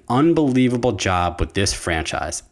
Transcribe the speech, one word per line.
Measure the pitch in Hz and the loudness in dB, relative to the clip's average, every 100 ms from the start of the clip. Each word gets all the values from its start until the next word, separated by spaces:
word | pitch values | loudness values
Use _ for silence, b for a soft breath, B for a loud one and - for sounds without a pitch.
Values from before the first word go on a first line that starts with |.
| - | -2
unbelievable | 123 160 160 143 127 127 123 123 | 2 4 4 2 2 2 2 0
job | 104 98 90 87 - | 0 0 0 0 -2
with | 82 | -4
this | - 98 | -2 -2
franchise. | - - 82 - - 76 - - | -2 -4 -4 -4 -6 -6 -8 -8